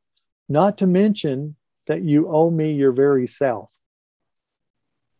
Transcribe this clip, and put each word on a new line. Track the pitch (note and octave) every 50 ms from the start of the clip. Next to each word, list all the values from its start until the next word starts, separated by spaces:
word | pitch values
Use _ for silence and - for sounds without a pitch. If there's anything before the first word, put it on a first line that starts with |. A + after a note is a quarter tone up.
| _ _ _ _ _ _ _ _ _ -
not | C3+ D3 F3+ G3+ G3+ -
to | G3+
mention | F#3 F3 F#3 G3+ A3 G#3 - - D#3 C3 C3 D3 D3+ D3 _ _ _ _ _ _
that | - D3+ E3
you | F#3+ D#3+ D3 D3 E3 F#3
owe | E3 D3+ E3 E3+
me | E3+ D#3+ D#3 D#3
your | D3+ C#3+ C#3 C3+
very | B2 B2+ C#3 C#3+ C#3+ C3 B2
self." | A#2+ - - C#3+ C3+ A#2 G2+ G2 - _ _ _ _ _ _ _ _ _ _ _ _ _ _ _ _ _ _ _ _ _ _ _ _ _ _ _ _ _ _